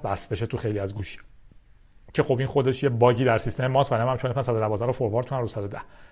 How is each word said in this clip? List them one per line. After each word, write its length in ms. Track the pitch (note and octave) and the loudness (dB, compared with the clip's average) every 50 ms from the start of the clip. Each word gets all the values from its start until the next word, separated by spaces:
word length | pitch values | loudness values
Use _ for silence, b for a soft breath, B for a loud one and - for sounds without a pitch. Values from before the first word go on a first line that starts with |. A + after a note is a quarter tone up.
| - | -6
وصل 240 | G#2 G2 - - - | -6 -6 -6 -6 -6
بشه 140 | A2 F#2+ A2+ | -6 -4 -4
تو 120 | G#2 - A2+ | -4 -4 -4
خیلی 220 | - A2 G#2 G2+ | -4 -2 -2 -2
از 160 | G2 G2 G2+ | -4 -4 -6
گوشی. 240 | G#2 G2 - - - - - - - - - - - - _ - - - _ - - - - - | -8 -10 -10 -12 -16 -18 -20 -20 -20 -20 -20 -20 -20 -20 _ -20 -20 -20 _ -20 -20 -20 -4 -2
که 100 | - C#3 | 0 2
خب 140 | - C3 A#2+ | 2 2 0
این 100 | C3+ B2+ | 0 0
خودش 360 | - C#3+ B2 C3 B2+ C3 C#3+ | 0 2 2 2 2 2 0
یه 60 | C3+ | 0
باگی 360 | A#2+ A2+ A#2+ B2 A#2+ A2 C3 | 4 6 6 6 6 6 4
در 120 | B2 A2+ G#2+ | 4 4 2
سیستم 300 | - A#2+ - - B2+ C3 | 2 -2 -2 -2 0 2
ماست 240 | C3 C3+ C#3 - | 4 2 2 4
و 40 | B2 | 2
هم 220 | A2 A#2 B2+ C3 - | 2 2 0 0 0
چون 120 | - B2+ | -2 -2
مثلاً 120 | A2+ C#3 B2+ | -2 -2 0
صد 100 | B2 A#2 | 0 0
و 60 | A2 | 0
دوازده 260 | A2 G#2+ G#2+ G2+ A#2+ | 0 0 0 0 0
رو 60 | B2+ | -2
فوروارد 360 | B2 - B2+ G#2+ G#2 A#2+ B2+ - | -2 -2 -2 -2 0 -2 -2 -2
کنن 120 | C3+ B2+ | -4 -4
رو 80 | A#2+ G#2 | -4 -4
صد 160 | - A2 G2+ | -6 -6 -8
و 40 | G2+ | -8
ده. 140 | G#2 - - - b b b b | -8 -12 -14 -16 b b b b